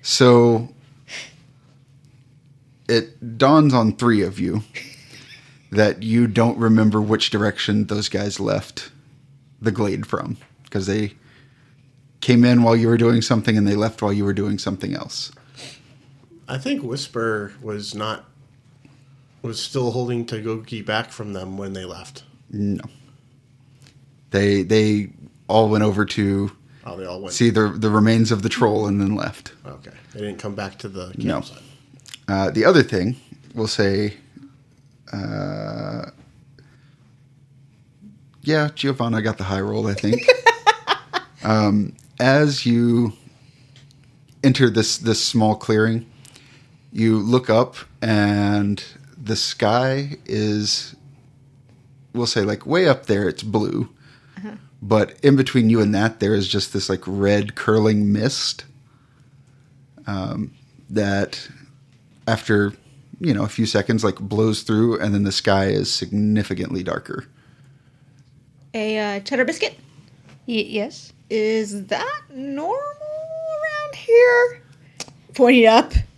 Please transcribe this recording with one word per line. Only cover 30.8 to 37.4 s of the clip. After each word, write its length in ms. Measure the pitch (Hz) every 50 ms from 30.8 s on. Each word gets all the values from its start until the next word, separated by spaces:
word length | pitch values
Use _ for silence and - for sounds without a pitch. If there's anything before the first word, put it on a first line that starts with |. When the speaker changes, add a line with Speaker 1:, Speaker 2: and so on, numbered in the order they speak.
| - 107
Speaker 2:
the 240 | 95 95 92 90 95 -
Speaker 1:
No. 160 | 113 - -
Speaker 2:
campsite. 280 | - - - - - - - - - _ _ - - _ - - - _
Speaker 1:
Uh, 240 | - 98 98 98 78
the 140 | 73 107 110
other 180 | 160 185 165
thing, 340 | 123 - - 95 90 104 127 - - _ - _ - - -
we'll 120 | 123 110 107
say, 460 | - - 104 98 98 98 104 104 101 - - - _ - - - _ _ _ _ _ _ _ _ _ _ _ -
uh, 920 | - 101 98 107 107 104 98 - - 104 104 104 107 - - 50 55 58 - - - - - _ _ - _ _ _ - - _ _ _ _ _ _ _ _ _ _ _ _ _ _ _